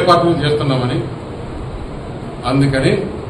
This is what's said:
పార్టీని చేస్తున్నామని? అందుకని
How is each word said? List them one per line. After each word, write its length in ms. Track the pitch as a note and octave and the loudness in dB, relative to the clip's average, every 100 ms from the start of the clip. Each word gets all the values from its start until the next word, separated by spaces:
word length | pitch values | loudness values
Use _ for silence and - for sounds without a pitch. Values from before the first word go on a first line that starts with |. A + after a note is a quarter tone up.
| F3+ | 6
పార్టీని 360 | E3+ E3+ C#3 | 4 4 2
చేస్తున్నామని? 540 | D3 D3+ C#3+ B2+ B2 D#3 - - - - - - - - - - - - - - B2+ | 2 2 2 0 0 -2 -4 -8 -10 -10 -8 -8 -8 -8 -8 -10 -10 -10 -10 -6 0
అందుకని 420 | C#3 C#3 C3 D#3+ G3 - - | 2 4 4 4 2 -2 -6